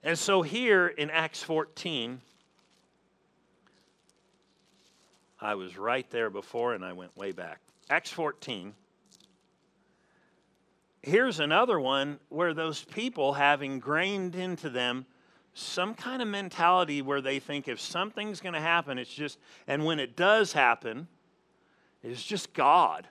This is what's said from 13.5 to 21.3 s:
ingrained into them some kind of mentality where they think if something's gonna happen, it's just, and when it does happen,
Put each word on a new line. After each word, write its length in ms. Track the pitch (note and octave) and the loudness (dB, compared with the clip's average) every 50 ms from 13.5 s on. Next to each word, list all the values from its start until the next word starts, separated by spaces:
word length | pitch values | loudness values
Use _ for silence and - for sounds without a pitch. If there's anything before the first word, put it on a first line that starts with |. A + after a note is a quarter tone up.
| D3 C#3 | 6 4
ingrained 760 | C#3+ C3+ C3+ C3 A#2+ C3+ D3 D#3 F3 F#3+ G3+ G3 F#3 F3+ E3+ | 2 -6 -8 -8 -4 -2 0 0 0 0 -2 -2 -4 -4 -6
into 340 | F#3 F#3 F#3 F3+ E3 - D#3 | -6 -6 -6 -6 -6 -6 -6
them 380 | B2 B2 B2 B2 B2 B2+ B2+ _ _ _ _ _ _ _ _ _ _ | -4 -2 -2 -2 -2 -4 -6 _ _ _ _ _ _ _ _ _ _
some 400 | - - - - - F3+ G3+ A3+ | -14 -12 -8 -4 -2 -2 -2 -4
kind 280 | - - B3 B3+ C4 | -8 -8 -8 -6 -4
of 60 | B3 G#3+ | -4 -4
mentality 760 | G3+ G3+ G3 F#3 - - F3 F3 F3+ F#3 F3+ D#3 D3 C#3+ | -4 -6 -6 -8 -2 4 6 6 6 6 4 2 0 -4
where 200 | C#3 C3+ C#3 C#3 | -2 0 -2 -2
they 180 | C3+ C3+ C3+ C#3 | 0 -2 -2 -4
think 280 | - - D3 C#3+ C3 - | -4 -6 -8 -6 -6 -6
if 140 | B2 A2 | -8 -8
something's 580 | - - - F3 F#3+ G#3+ G#3+ - G#3 G#3+ G#3 E3+ | -8 -8 -4 -4 -4 -4 -4 -8 -8 -8 -8 -10
gonna 220 | - F#3 E3+ D#3 | -10 -8 -6 -4
happen, 360 | D3+ E3 E3+ E3+ D#3+ D3 C3+ B2+ | 0 2 2 2 2 -2 -6 -8
it's 160 | B2 - - | -8 -10 -8
just, 260 | - D3 C#3+ - _ _ - - - - - | -8 -8 -8 -8 _ _ -20 -20 -20 -6 -4
and 160 | C#3 C#3+ D#3 | -2 0 0
when 160 | D#3 E3 D3+ | 0 0 0
it 160 | C3+ A#2+ A#2+ | -2 -6 -2
does 380 | - F3 F#3+ G#3 A3 G#3 F3+ - | 2 4 6 6 6 4 2 4
happen, 560 | D3+ C3+ A#2+ A#2 - - A#2+ A2 B2 E3 - _ _ _ _ | 4 4 4 4 2 -2 -10 -8 -8 -12 -14 _ _ _ _